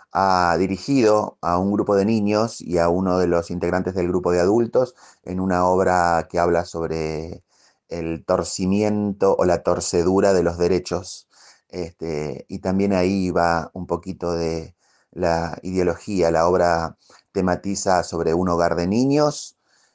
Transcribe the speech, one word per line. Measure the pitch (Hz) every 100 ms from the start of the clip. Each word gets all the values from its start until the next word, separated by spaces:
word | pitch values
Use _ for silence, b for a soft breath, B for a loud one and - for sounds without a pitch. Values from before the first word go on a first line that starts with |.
| B
ha | 90 95 92 87 85
dirigido | 95 92 - 139 107 107 101 -
a | 85 87
un | 98
grupo | 104 101 101
de |
niños | 101 113 104 107 113 -
y | - 87
a | 85
uno | 87 95 90
de | 87
los | 85 85
integrantes | 87 85 90 92
del | 92 87
grupo | 92 87
de | 87
adultos | 90 113 113 127 123 B B B
en | - 92
una | 95 90
obra | 90 92 92 90 85 82 78
que | 87
habla | 87 85 82
sobre | 82 80 80 78 78 82 - _ b b b _ 85
el | 82 82
torcimiento | - 92 80 - 92 101 107 104 104 98 98 -
o |
la | 87 85
torcedura | - 87 - 90 85 95 98
de | 92
los | 85 85
derechos. | 87 90 - 90 95 - - b b b _
Este, | 90 85 - 82 76 76 65 -
y | 90
también | 95 95 101
ahí | 95 90 98 92
va | 85 85 85 -
un | 92 87
poquito | 87 92 87 87
de | 85 82 82 82 - _ _ _
la | - 87 82 82 -
ideología. | 92 92 90 85 - 98 82
La | 82 85
obra | 90 87 85 80 - b b _
tematiza | 98 92 87 98 98 98 90
sobre | 82 85 80
un | 82 90
hogar | 85 85 82
de | 90
niños, | 110 135 143 147 147 - - _ _ _